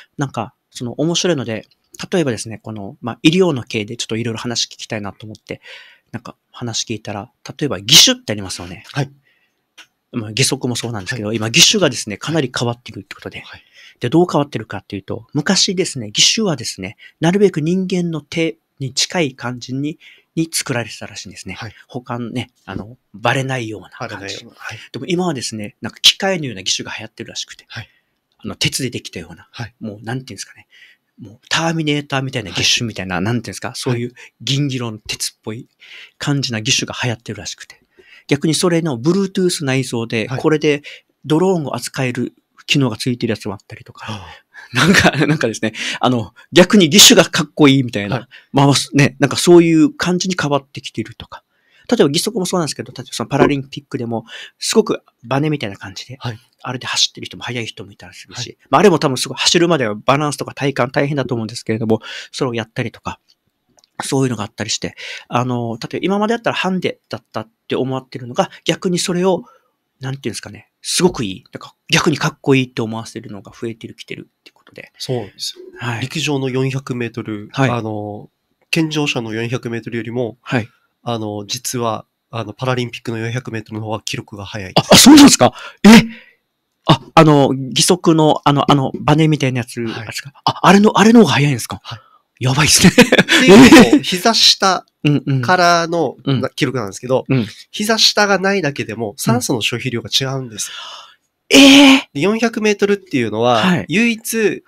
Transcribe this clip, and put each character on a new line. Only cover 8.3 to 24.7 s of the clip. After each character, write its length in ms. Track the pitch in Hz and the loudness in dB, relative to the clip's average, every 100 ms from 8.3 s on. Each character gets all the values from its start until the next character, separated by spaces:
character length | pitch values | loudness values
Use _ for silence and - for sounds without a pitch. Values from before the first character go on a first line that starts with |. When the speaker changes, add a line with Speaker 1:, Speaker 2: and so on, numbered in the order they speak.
Speaker 1:
あ 60 | 104 | -8
り 40 | |
ま 80 | 95 | -8
す 140 | - | -12
よ 60 | 90 | -14
ね。 160 | - - | -16 -8
Speaker 2:
は 100 | 139 | -6
い。 80 | 139 - _ _ _ _ _ - - _ _ | -6 -8 _ _ _ _ _ -20 -20 _ _
Speaker 1:
ま 160 | 123 107 | -10 -6
あ、 20 | |
義 140 | 107 | -2
足 240 | 131 135 135 | -2 -2 -4
も 80 | 117 | -4
そ 140 | 120 | -6
う 20 | |
な 80 | 110 | -8
ん 20 | |
で 60 | 90 | -8
す 80 | 117 | -8
け 60 | |
ど、 60 | 104 | -6
Speaker 2:
は 60 | |
い。 20 | 113 | -4
Speaker 1:
今 120 | 113 | -2
義 200 | 123 - | 2 2
手 100 | 214 | 4
が 120 | 165 | 0
で 60 | 113 | -2
す 120 | - | -8
ね、 80 | 98 | -10
か 140 | - | -4
な 100 | 160 | -4
り 120 | 135 - | -2 -2
変 120 | 120 | -4
わ 60 | |
っ 60 | 120 | -4
て 120 | - | -12
る 80 | 104 | -16
っ 20 | |
て 140 | - - | -16 -16
こ 40 | |
と 100 | 101 | -16
で。 100 | - | -16
Speaker 2:
は 160 | - - | -18 -20
い。 60 | _ _ - _ | _ _ -20 _
Speaker 1:
で、 120 | 120 | 0
ど 120 | 156 | 2
う 40 | 180 | 2
変 80 | 160 | 2
わ 80 | 143 | -2
っ 20 | |
て 80 | 117 | -6
る 40 | |
か 140 | 110 101 | -10 -14
っ 60 | - | -12
て 80 | |
い 60 | 101 | -12
う 20 | |
と、 240 | - 98 - | -10 -12 -8
昔 420 | 143 147 185 - | -4 -2 0 0
で 100 | 185 170 | -2 -4
す 120 | 131 | -8
ね、 140 | 107 107 | -6 0
義 200 | - - | 0 0
手 60 | |
は 120 | 214 | -2
で 120 | 147 110 | -4 -8
す 140 | - | -10
ね、 160 | 95 - - _ | -12 -14 -20 _
な 140 | 160 | 0
る 80 | 202 | 4
べ 100 | 202 | 2
く 100 | 160 | 2
人 280 | 151 185 185 | -2 -2 -2
間 240 | 185 175 | -2 -4
の 80 | 160 | -6
手 360 | - 165 165 - _ - | -6 -4 -4 -4 _ -12
に 160 | 135 | -8
近 280 | - - 185 | -4 -4 -2
い 120 | 147 | -2
感 240 | - 120 123 | -4 -10 -10
じ 160 | - | -8
に、 240 | 131 147 - - - _ - | -6 -6 -8 -16 -20 _ -4
に 120 | 165 | -4
作 200 | - - | -4 -4
ら 120 | 120 | -4
れ 40 | 110 | -6
て 80 | - | -10
た 120 | 101 | -16
ら 80 | 101 | -16
し 80 | |
い 60 | 95 | -16
ん 20 | |
で 40 | - | -16
す 120 | 95 | -16
ね。 60 | |
Speaker 2:
は 120 | 92 110 | -14 -14
い。 60 | - _ | -16 _
Speaker 1:
他 320 | 131 - 120 | -14 -8 -8
の 100 | 117 | -8
ね、 200 | 110 - _ | -8 -10 _
あ 120 | - 95 | -12 -12
の、 200 | 98 127 _ | -12 -18 _
バ 220 | 98 120 | -6 -2
レ 80 | 131 | -2
な 160 | 135 131 | -2 -6
い 100 | 110 | -8
よ 100 | 104 | -12
う 20 | |
な 100 | 90 | -16
感 180 | - 117 | -14 -12
じ。 40 | |
Speaker 2:
バ 60 | 101 | -10
レ 60 | 98 | -12
な 60 | |
い 20 | 98 | -12
よ 100 | 113 | -16
う 20 | |
な。 40 | - | -18
は 180 | - | -16